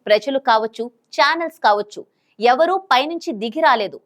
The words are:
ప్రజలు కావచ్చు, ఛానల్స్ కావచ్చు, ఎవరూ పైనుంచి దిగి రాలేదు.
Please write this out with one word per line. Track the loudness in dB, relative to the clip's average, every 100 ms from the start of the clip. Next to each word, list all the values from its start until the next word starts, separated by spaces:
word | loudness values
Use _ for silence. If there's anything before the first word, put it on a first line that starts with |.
| 0
ప్రజలు | 0 0 -2 0
కావచ్చు, | 0 0 -6 -12 -14 _ 0
ఛానల్స్ | 0 0 -6 -2 0
కావచ్చు, | 0 -2 -14 -20 _ _ -2
ఎవరూ | 0 2 2 0 0
పైనుంచి | 0 0 -6 -8 -8
దిగి | -8 0 2
రాలేదు. | 2 -2 -10